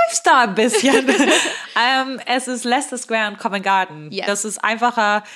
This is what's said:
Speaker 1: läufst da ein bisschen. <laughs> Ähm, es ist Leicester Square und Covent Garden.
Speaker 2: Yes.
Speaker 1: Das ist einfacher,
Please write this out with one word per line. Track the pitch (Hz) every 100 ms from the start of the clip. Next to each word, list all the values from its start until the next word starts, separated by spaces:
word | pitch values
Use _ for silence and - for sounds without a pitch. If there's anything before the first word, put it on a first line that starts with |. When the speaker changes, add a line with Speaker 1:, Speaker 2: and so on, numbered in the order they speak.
| 679
Speaker 1:
läufst | 679 359
da | 285
ein | 226 190
bisschen. | 240 415 269 269 262 339
<laughs> | 277 311 - - -
Ähm, | 214 240 262 262 262 -
es | 247 254
ist | 247 240
Leicester | 254 285 247
Square | - 226 214
und | 208
Covent | 226 196
Garden. | 190 190 185 151 151
Speaker 2:
Yes. | 190 190
Speaker 1:
Das | 202
ist | 214 -
einfacher, | 208 226 240 233 208 208 208